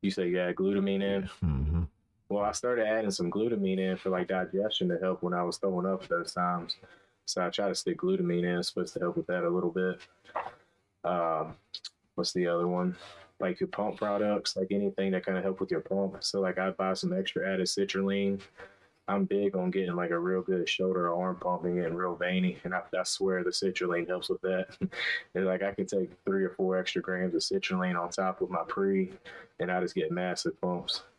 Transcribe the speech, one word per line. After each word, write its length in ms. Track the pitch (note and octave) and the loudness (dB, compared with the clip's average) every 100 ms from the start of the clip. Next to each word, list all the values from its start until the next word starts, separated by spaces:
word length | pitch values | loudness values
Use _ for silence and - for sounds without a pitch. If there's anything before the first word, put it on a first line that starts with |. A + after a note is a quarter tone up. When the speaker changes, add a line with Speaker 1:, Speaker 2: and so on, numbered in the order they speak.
Speaker 1:
You 80 | G2 | 0
say 180 | F#2+ F2+ | 0 0
you 80 | F2+ | 2
got 180 | F2+ | 0
glutamine 480 | F2 F#2+ G2+ G2 G2 | 2 2 4 2 2
in? 200 | G2 G2 | 2 0
Speaker 2:
Yeah. 60 | F#2+ - F2 | -2 -2 0
Mm-hmm. 340 | C#2 C#2+ E2 E2+ _ _ _ _ | 2 2 2 0 _ _ _ _
Speaker 1:
Well, 140 | G2+ | 0
I 80 | G#2 | 0
started 340 | G#2 B2 A#2+ G#2+ | 0 0 2 4
adding 240 | A2 G#2+ | 4 2
some 200 | F#2+ F2 | 0 0
glutamine 480 | G2+ A#2 A2+ G2 F#2+ | 0 2 2 2 2
in 180 | F#2 F#2 | 2 0
for, 140 | - | 0
like, 180 | F#2 F2 | 0 0
digestion 600 | F#2+ F#2 F#2+ G#2 - F#2 | -2 0 0 0 0 0
to 100 | E2+ | 2
help 240 | F#2 F2+ | 0 0
when 120 | F2 | 0
I 80 | F2 | 0
was 160 | F2 E2+ | -2 0
throwing 280 | G2 F#2 F#2 | 0 0 0
up 200 | F#2+ - | -2 0
those 240 | E2+ E2+ | -2 -2
times. 440 | - F2+ F2 F2 - - - _ _ - | -2 0 0 -4 -8 -8 -20 _ _ -6
So 180 | - | -2
I 60 | F2+ | -2
try 180 | E2+ G2+ | 0 0
to 60 | |
stick 240 | F#2 - E2 | 0 -2 0
glutamine 420 | F2+ F#2+ F2+ F2 | 0 2 2 2
in. 140 | F2 F2 | 2 0
It's 100 | F2+ | -2
supposed 260 | - F2 | -2 -4
to 60 | - | -2
help 160 | F2 E2+ | -2 -2
with 100 | - | -2
that 160 | F2+ | 0
a 40 | E2+ | 2
little 220 | F2 - | 2 0
bit. 300 | F2+ F#2 F#2 - _ - - - - _ _ _ _ | 0 -2 -2 -10 _ -10 -8 -8 -12 _ _ _ _
Um, 500 | F2 F2 E2 D#2+ D#2+ D#2+ _ - - _ _ | -2 0 2 0 -2 -8 _ -16 -16 _ _
what's 180 | - F3 | -4 -2
the 140 | - F3 | 0 2
other 200 | E3+ F3 | 2 2
one? 280 | F2+ F3+ F3+ - - - _ | 2 0 -2 -12 -20 -20 _
Like, 180 | F#2+ F#2 | -4 -2
your 80 | F#2 | -4
pump 280 | - G#2 G2+ | -2 -2 0
products, 600 | G#2 G2+ G#2 G#2 - - | 0 2 2 2 0 -2
like, 120 | F#2 | 0
anything 420 | G2+ G2+ F#2+ G2 | 2 0 0 0
that 120 | F#2 | 2
kinda 160 | F2+ F#2 | 0 0
help 200 | F#2 F#2+ | 0 -2
with 100 | F#2 | 0
your 100 | - | -2
pump. 420 | - F#2+ G2 F#2+ | 0 0 0 -2
So, 180 | - G2 | -4 0
like, 180 | F#2+ - | 0 2
I 120 | F#3+ | -2
buy 220 | - F#2+ | 0 0
some 180 | F#2+ F2+ | 0 0
extra 380 | F2+ F#2+ - F#2 | 0 -2 -2 -2
added 140 | F#2+ F2+ | 0 0
citrulline. 720 | - G2 F#2+ G2 G2 G2 G2 - - - - _ _ - | 2 0 2 0 2 0 -2 -6 -18 -20 -20 _ _ -4
I'm 160 | G3+ | 0
big 320 | F#3+ G3 G3+ F#3+ | 2 2 4 2
on 140 | F3+ | 2
getting, 240 | F#3 - F3 | 0 0 0
like, 140 | F3 | 0
a 80 | E3+ | 0
real 240 | F2+ F#2 | 2 0
good 260 | F2+ F#2 E2+ | 2 0 2
shoulder 400 | - F#2 F#2 F2 | 2 2 2 2
or 160 | E2+ | 2
arm 120 | F#2 F2+ | 0 0
pump 280 | F#2 F2 | 0 0
and 100 | F2 F2+ | 2 2
getting 200 | E2+ E2+ | 0 0
real 180 | F#2 E2+ | -2 0
veiny. 420 | F2+ F#2 F#2 F2+ | 0 2 2 0
And 100 | F2+ | -4
I, 80 | F2+ - F#2 | -4 -2 -2
I 60 | |
swear 380 | F#2 - F#2+ F#2 | -2 0 0 2
the 80 | F2+ | 0
citrulline 560 | F2 G2 F2+ F#2 E2+ E2+ | 0 -2 0 0 0 0
helps 200 | F2+ - | -4 -2
with 120 | F#2 | -2
that. 340 | F#2 F#2 F#2 - | 0 0 -2 -4
<laughs> 540 | F#2+ - - - - | -6 -4 -2 -2 -4
And, 120 | F2+ F#2+ | -2 0
like, 160 | F#2 | 2
I 100 | G2 | -2
can 140 | G2+ F#2+ | -2 -2
take 240 | G2+ F2+ - | 0 -2 -4
three 200 | - G2 | -2 0
or 60 | F#2 | 0
four 260 | - F#2+ F#2 | 0 0 2
extra 240 | F#2 - | 0 -4
grams 340 | E2+ F#2 F#2 | -2 -2 0
of 60 | E2+ | 0
citrulline 600 | - F#2+ - F#2 F#2 E2+ | 0 0 0 0 0 0
on 100 | E2+ | -2
top 300 | - F#2+ F#2 | -2 -2 0
of 80 | F2+ | -2
my 120 | F2+ E2 | -2 -4
pre, 440 | - G2 G2 F#2 - - - - _ | 0 2 4 2 -4 -16 -18 -20 _
and 100 | F2 | -2
I 100 | F2+ | 0
just 140 | F2 | 0
get 160 | F#2 D#2+ | -2 -2
massive 480 | F2 F2+ E2+ F2 - | 0 -2 -2 -4 -2
pumps. 420 | F2+ F2+ F2+ - - | -2 -2 -2 -6 -6